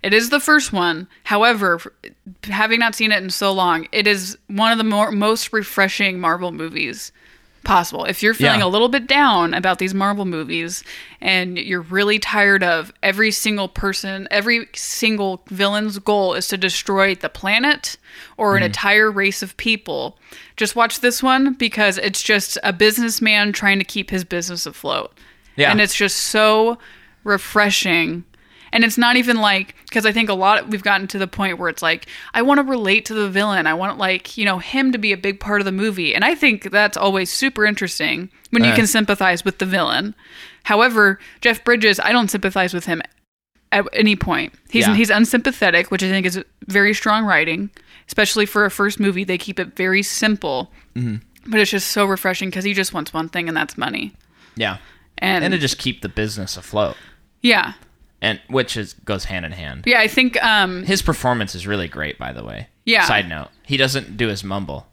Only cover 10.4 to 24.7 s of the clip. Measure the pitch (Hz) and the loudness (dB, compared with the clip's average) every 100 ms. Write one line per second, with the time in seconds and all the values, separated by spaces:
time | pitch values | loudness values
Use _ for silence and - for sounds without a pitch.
10.4 | 143 165 165 180 - - - - 190 185 | -6 -6 -6 -10 -12 -18 -20 -8 0 0
11.4 | 180 175 - 180 165 185 208 214 - 208 | 0 -6 -6 -6 -2 0 2 0 0 2
12.4 | 202 196 180 165 175 - 196 196 220 208 | 4 4 4 0 -2 -4 -2 0 0 0
13.4 | 220 208 190 - 196 190 196 190 190 208 | -2 -4 -4 -4 -4 -4 -8 -10 -4 -2
14.4 | 208 233 - - - - 220 214 196 185 | 0 -2 -2 -12 -8 -2 0 0 -2 -4
15.4 | - 185 202 208 214 202 196 208 185 175 | -10 -2 0 0 -4 -4 0 2 2 -2
16.4 | 185 196 185 - - 196 196 185 156 - | -4 -2 -2 -2 -2 2 2 0 -6 -6
17.4 | 190 220 277 285 - - _ - - - | -2 2 2 0 -4 -12 _ -20 -20 -2
18.4 | 208 196 185 202 202 208 214 202 196 196 | 2 2 2 0 2 4 4 2 -2 -2
19.4 | 190 - 226 220 - 147 131 - _ - | -10 -6 -2 -2 -4 -6 -6 -12 _ -20
20.4 | - - 214 240 226 - 247 240 262 262 | -20 -4 -4 2 0 2 0 2 2 4
21.4 | 277 254 233 214 208 185 190 190 - 208 | 2 2 -2 2 2 2 -4 -2 0 0
22.4 | - - - 175 214 214 233 220 220 208 | 0 -4 -4 4 2 4 -2 0 2 2
23.4 | 208 202 202 196 190 208 - 190 175 175 | 2 0 0 0 0 -6 -4 -6 -4 -6
24.4 | 175 170 156 | -6 -8 -10